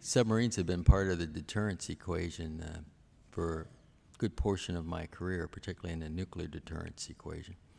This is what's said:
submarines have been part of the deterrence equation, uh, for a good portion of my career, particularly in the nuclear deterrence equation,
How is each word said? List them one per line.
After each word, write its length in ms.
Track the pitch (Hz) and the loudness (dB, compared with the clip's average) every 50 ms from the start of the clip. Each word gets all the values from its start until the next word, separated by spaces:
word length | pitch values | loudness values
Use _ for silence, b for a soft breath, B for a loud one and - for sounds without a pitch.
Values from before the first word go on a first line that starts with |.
submarines 560 | - - - 127 120 110 110 113 120 117 - | -6 2 4 6 6 6 6 4 4 4 2
have 100 | 101 87 | 2 2
been 180 | 80 92 87 82 | 2 2 6 8
part 240 | - 98 98 98 95 | 8 8 8 6 4
of 100 | 90 85 | 4 2
the 80 | 85 | 0
deterrence 600 | 78 76 85 73 - - 104 107 104 90 - - - | -2 -2 -6 -8 -4 -2 0 0 0 -2 -4 -6 -8
equation, 720 | 90 - - 90 85 85 87 82 78 - 82 78 78 82 | -8 -8 -4 -2 0 0 0 -2 -4 -6 -6 -6 -6 -6
uh, 200 | 80 78 80 80 78 - - - - - - - - - | -8 -8 -8 -10 -12 -14 -18 -20 -20 -20 -20 -20 -20 -10
for 380 | - - 85 82 80 80 82 - - - - - - - _ - - | -4 -2 -2 0 0 -2 -4 -8 -14 -20 -20 -20 -20 -20 _ -20 -6
a 40 | - | -2
good 180 | 120 - - | -2 -2 0
portion 400 | - - 104 98 92 - - 87 | 0 2 2 2 0 -2 -2 -2
of 80 | 85 80 | -2 -2
my 220 | 82 82 82 78 | -2 -4 -4 -6
career, 400 | - - - 87 92 92 87 80 | -8 -8 -6 -4 -2 -2 -2 -2
particularly 460 | 80 - 85 - 95 87 - - 87 82 | -4 -8 -10 -8 -8 -8 -6 -6 -6 -4
in 80 | 82 | -4
the 80 | 80 78 | -4 -4
nuclear 380 | 78 90 92 - - 85 85 80 | -4 -4 -6 -6 -6 -8 -8 -6
deterrence 600 | - - - - 80 80 82 82 80 - - - | -8 -10 -10 -8 -8 -6 -6 -8 -8 -10 -12 -12
equation, 460 | - - - 80 80 80 - - 87 - - B B | -12 -12 -12 -10 -10 -10 -10 -12 -16 -18 -20 B B